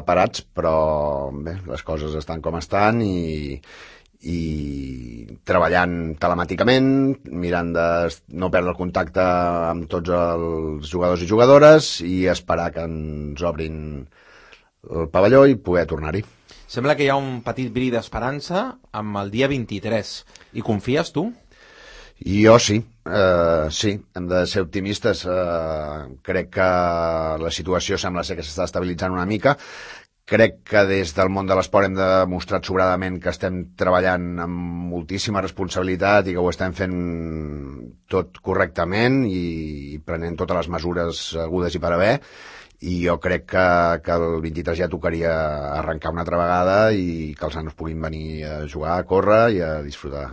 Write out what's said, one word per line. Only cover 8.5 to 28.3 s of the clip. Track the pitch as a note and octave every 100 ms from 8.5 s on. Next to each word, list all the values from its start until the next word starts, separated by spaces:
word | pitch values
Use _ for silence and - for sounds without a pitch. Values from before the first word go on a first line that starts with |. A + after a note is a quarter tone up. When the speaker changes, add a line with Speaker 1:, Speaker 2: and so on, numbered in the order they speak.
| F2+ F2+
Speaker 1:
el | F2
contacte | F2+ F#2 E2+ G2 F#2 F2+ F2 F2 E2
amb | E2+ D#2
tots | F2+ F2 F2
els | E2+ E2+ E2 E2 D#2 D#2 D2
jugadors | F2+ F2 F2+
i | F2
jugadores | G#2+ B2 C#3 D3+ D#3 - -
i | F2 F#2 F#2
esperar | F2 - E2 E2+
que | D#2+ E2
ens | D#2+ D#2 D2 D2 D2 F2
obrin | D#2 D#2+ D#2 D2+ D2 B1+ _ _ - - - _ _ -
el | E2 D#2+
pavelló | F2+ G2+ C3+ C#3
i | B2
poder | - F2 D#2
tornar-hi. | D#2 D#2 F#2 - _ _ - -
Speaker 2:
Sembla | B2 C#3 C#3+
que | C#3
hi |
ha | C#3
un | C3+ B2+ A#2
petit | A#2 B2
bri | A2 B2+
d'esperança | A#2 - A2+ A#2+ C#3+ - F3+ B3+ - _
amb | G#2+ G#2+ G2+
el | G2+
dia | A2 C3+
vint-i-tres. | C#3 G#2+ G2+ G#2+ A2 - - - - -
Hi | - A#2
confies, | G#2 B2 C#3+ E3+ C#3+
tu? | G#3+ A#3+ _ _ - - - - - _
Speaker 1:
Jo | - G2+ G#2+ A2+
sí, | - G#2+ A2 _ D#2+
eh, | G2+ F#2 F2 E2+ E2 D#2
sí, | D#2 G#2+ G2+ - F2+
hem | F2
de | F2+ F2+
ser | G#2
optimistes. | E2 G2+ F#2+ G2+ A2+ F#2 F2+
Eh, | F2+ F2 E2+ D#2+ D#2 D2+ D2+ C#2 C#2
crec | - F#2 F2 -
que | F#2 F2+ F2 E2+ E2 E2 D#2+ D#2
la | E2
situació | - E2+ F2+ - F#2+
sembla | F#2+ F2+
ser | E2